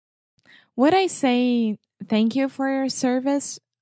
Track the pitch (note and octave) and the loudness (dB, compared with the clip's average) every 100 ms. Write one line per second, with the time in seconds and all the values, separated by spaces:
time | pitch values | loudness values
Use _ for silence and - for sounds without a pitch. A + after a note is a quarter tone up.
0 | _ _ _ _ _ - _ - C4+ F#4 | _ _ _ _ _ -20 _ 0 2 4
1 | F#4 - C4 B3 B3 A#3+ A3 G#3 _ - | 2 0 0 2 2 0 0 -4 _ -16
2 | - G#3+ A3+ A#3+ C4+ - C4+ C4+ C4+ - | -2 0 2 0 -2 -2 -2 0 -2 -2
3 | C4 B3+ C4 C#4+ - - _ _ | 0 0 0 -2 -2 -10 _ _